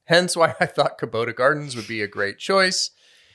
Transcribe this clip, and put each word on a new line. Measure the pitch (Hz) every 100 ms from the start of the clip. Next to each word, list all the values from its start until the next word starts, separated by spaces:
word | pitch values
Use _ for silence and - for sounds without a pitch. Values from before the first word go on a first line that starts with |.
Hence | - 170 180
why | 175 160 -
I |
thought | 165 - 147 -
Kubota | 127 113 117 113
Gardens | 131 151 147 120
would | 101
be | 113
a | 101
great | 101 101 -
choice. | - 190 185 180 - _ _ _ _